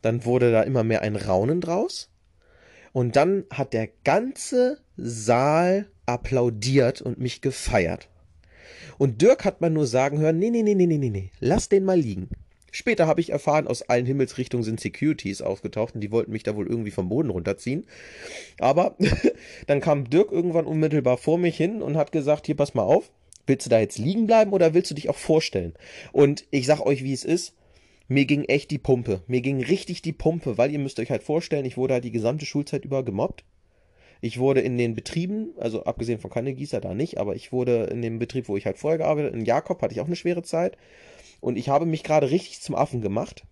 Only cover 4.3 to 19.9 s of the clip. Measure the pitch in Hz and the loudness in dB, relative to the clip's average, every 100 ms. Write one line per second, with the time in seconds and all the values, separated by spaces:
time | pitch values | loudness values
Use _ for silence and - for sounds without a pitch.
4.3 | - - 247 247 294 _ - 117 117 107 | -8 -4 0 2 0 _ -10 -8 -6 2
5.3 | 120 139 156 180 190 202 _ - 123 - | 4 4 4 2 0 -4 _ -4 -4 -2
6.3 | 131 123 110 113 135 120 127 - - 123 | 0 0 -2 2 4 4 0 -8 -6 -6
7.3 | - 139 - - 117 82 87 - _ _ | -4 -6 -4 0 0 0 -2 -12 _ _
8.3 | _ _ - - - - - 139 110 196 | _ _ -20 -20 -20 -20 -2 -2 4 4
9.3 | 269 202 - 170 156 139 120 135 147 156 | 6 2 -2 -2 0 2 2 2 2 0
10.3 | 165 214 233 214 202 175 156 131 101 92 | 2 0 2 2 4 4 2 0 -4 -8
11.3 | - 120 202 - 196 190 185 127 92 92 | -4 0 0 4 2 4 2 0 -4 -8
12.3 | - - _ _ - - 220 160 151 165 | -12 -14 _ _ -6 -2 2 4 4 0
13.3 | 143 - 151 - 120 - 123 123 139 131 | -2 2 0 0 -6 0 0 2 0 0
14.3 | - 123 123 110 113 104 - 147 151 98 | -2 -4 -2 -2 -4 -6 -2 -2 -2 -6
15.3 | 98 - 98 - - 117 113 104 113 - | -6 -6 -6 -6 -4 -4 -4 -2 -2 -2
16.3 | 107 - 104 101 117 107 101 92 113 151 | -4 -4 -4 -4 -4 -4 -4 -2 -2 -2
17.3 | 90 85 101 - 135 - - - - - | -2 -4 -4 -4 -4 -6 -20 -20 -18 -16
18.3 | - - - 127 143 - - 208 - - | -16 -18 -2 2 2 0 0 0 2 0
19.3 | - - - - 143 160 | 0 -16 -16 -2 0 2